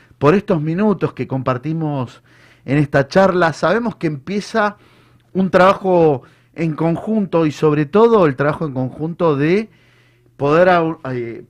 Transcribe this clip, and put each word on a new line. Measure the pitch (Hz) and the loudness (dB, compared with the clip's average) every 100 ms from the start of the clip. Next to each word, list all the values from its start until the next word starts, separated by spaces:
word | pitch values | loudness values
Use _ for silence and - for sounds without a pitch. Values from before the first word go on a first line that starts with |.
| _ _ | _ _
por | 143 | 2
estos | 196 - 160 | 2 0 -2
minutos | 156 170 214 175 147 | -2 0 0 0 -4
que | - 123 | -6 -6
compartimos | 135 131 123 147 160 156 143 127 - _ _ _ _ | -4 -2 -4 -4 -6 -4 -6 -8 -12 _ _ _ _
en | - 143 | -2 0
esta | 143 143 131 | 2 0 2
charla. | 190 190 180 165 | 2 2 2 0
Sabemos | 143 165 214 233 - | 0 -2 -2 -4 -6
que | 165 | -6
empieza | 143 160 202 - 226 208 202 _ _ _ _ _ | -6 -6 -8 -4 -2 -4 -6 _ _ _ _ _
un | 185 190 | -4 0
trabajo | 185 190 190 190 180 160 143 - _ _ - | 4 4 2 0 2 4 2 -6 _ _ -6
en | 165 | -4
conjunto | 147 160 165 - 220 185 170 156 | -2 -2 -2 -2 -2 0 0 0
y | |
sobre | - 156 147 147 | 0 0 0 0
todo | 202 233 220 160 | 4 4 4 2
el | 127 | 2
trabajo | 143 151 160 | -2 -2 -6
en | |
conjunto | 131 131 135 160 160 170 139 | -6 -6 -6 -8 -2 0 0
de | 151 196 220 _ _ _ _ _ _ - | 0 0 -4 _ _ _ _ _ _ -4
poder | 143 160 185 | 0 4 4
au-, | 175 160 165 131 | 4 0 -4 -8
eh, | 123 117 113 | -8 -8 -12